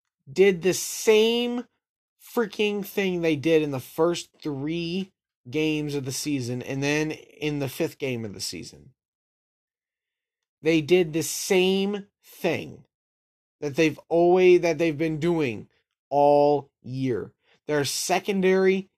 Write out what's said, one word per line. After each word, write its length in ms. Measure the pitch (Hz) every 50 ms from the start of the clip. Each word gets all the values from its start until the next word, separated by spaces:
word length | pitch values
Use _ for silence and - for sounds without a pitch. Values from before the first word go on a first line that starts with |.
| _ _ _ _ _ 135
did 300 | 131 175 190 202 190 170
the 120 | 165 185 170
same 920 | - - - - - - 226 220 214 220 226 233 240 240 240 240 247 240 _ _ _ _ _ _ _ _ _ _ _ - - -
freaking 500 | 240 233 196 - - 214 208 208 208 190
thing 360 | - - 208 196 190 180 175
they 160 | 165 165 156
did 240 | 143 123 165 165 156
in 100 | 151 147
the 100 | 139 127
first 500 | - - - - 160 175 175 165 - _ _ _
three 680 | - 156 143 135 139 156 165 170 170 165 175 190 190 - _ _ _ _ _ _ - 123
games 460 | 120 156 156 156 151 151 151 147 143
of 100 | 143 131
the 80 | 135
season 500 | 127 - - 151 143 135 123 117 123 123
and 200 | - - 135 135
then 280 | 139 143 147 151 156 156
in 460 | 151 - - _ - - 147 151 147 143
the 100 | 139 123
fifth 300 | - - 165 143 - -
game 260 | 147 131 123 117 113
of 100 | 104 95
the 60 | 95
season. 500 | - - - 82 - - - 71 73 131 _ _ _ _ _ _ _ _ _ _ _ _ _ _ _ _ _ _ _ _ _ _ _ _ _ _ _ _ _ _ _ _ _ _
They 200 | - 156 165 160
did 320 | 151 135 180 185 180 156
the 100 | 151 165
same 840 | 147 - - - - - 202 185 185 190 190 196 196 196 208 202 196 _ _ _ _
thing 600 | - - - - 180 147 107 - - - - - _ _ _ _ _ _ _ _ _ _ _ _ _ _ -
that 160 | 151 147 131
they've 220 | 165 165 156 143 - - -
always, 540 | 160 170 175 175 175 185 185 185 180 175
that 160 | 165 170 165 143
they've 200 | 170 165 151 135
been 220 | 165 160 156 151
doing 480 | 143 175 170 165 151 123 110 101 - _ _ _ _ _ _ _ _ -
all 600 | 139 143 143 147 147 147 147 147 147 139 131 _ _ _
year. 480 | - - 127 131 131 131 117 92 87 - _ _ _ _ _ _ -
Their 180 | - 151 147 139
secondary 1040 | 131 - - - - 180 185 185 - 196 196 185 185 185 190 190 190 190 190 190 _ _